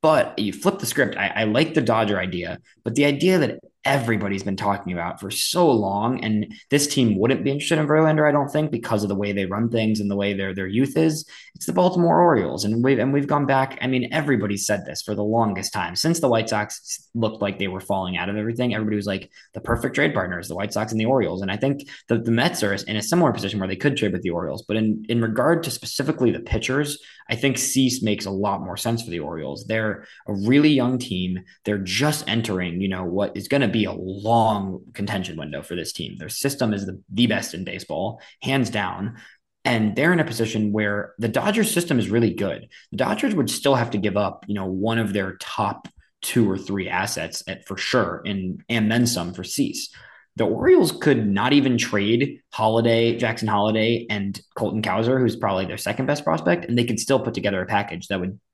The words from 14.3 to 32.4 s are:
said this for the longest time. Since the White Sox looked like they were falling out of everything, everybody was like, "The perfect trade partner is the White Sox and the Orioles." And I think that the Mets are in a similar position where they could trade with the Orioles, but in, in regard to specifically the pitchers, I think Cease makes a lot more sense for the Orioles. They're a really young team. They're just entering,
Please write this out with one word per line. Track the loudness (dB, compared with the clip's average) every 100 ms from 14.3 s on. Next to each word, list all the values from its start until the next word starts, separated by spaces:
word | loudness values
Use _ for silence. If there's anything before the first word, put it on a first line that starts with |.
| 2 2 -2
said | -2 -2 -4
this | -10
for | -6 -4
the |
longest | 0 2 2 0 -4
time. | -4 -4 -2
Since | 0 2
the | 2
White | 2 2
Sox | -2 -4 -8 -12 -14 _
looked | -2 -2 -2
like | -4 -2
they | -4
were | -6
falling | -4 -4 -2 -4
out | -4
of | -4
everything, | -4 -2 -2
everybody | -2 -2 -2
was | -2
like, | -4 -6 -20 -18
"The | -14
perfect | -2 0 0 0
trade | 0
partner | 0 -4 -6
is | -8
the |
White | -6 -4
Sox | -4 -2
and | 0
the | 2
Orioles." | 2 2 -2
And | -4
I | -2
think | -2 -2 -6 -20 _
that | -2
the | 2
Mets | 2 2 0
are | -2
in | -2 -4 -4
a |
similar | 0 2 2
position | 2 -4 -2
where | -4
they | -2
could | -2 0
trade | -2
with | -2
the | -4
Orioles, | -4 -4 -8 -4
but | -2
in, | 0 -2 -2
in | -2
regard | 0 2 2 2
to | 0
specifically | -8 -8 -6 -4 2 2
the | 0
pitchers, | -2 -4 0 -2 -2 -6 -12 -20 -8
I | 0
think | 0 0
Cease | 0 2 2 2
makes | -2 -2 -4
a |
lot | -2 -2 -2
more | -6 -6
sense | -2 -4
for | -4
the | -8
Orioles. | -6 -8 -8 -10 -4
They're | -2 -2 -6 -12 -20 -10
a |
really | -4 4 6 6
young | 4 2 -2
team. | -4 -4 -2 -4 -8 -10
They're | -4 -2
just | -2 0 0 0 -2
entering, | -2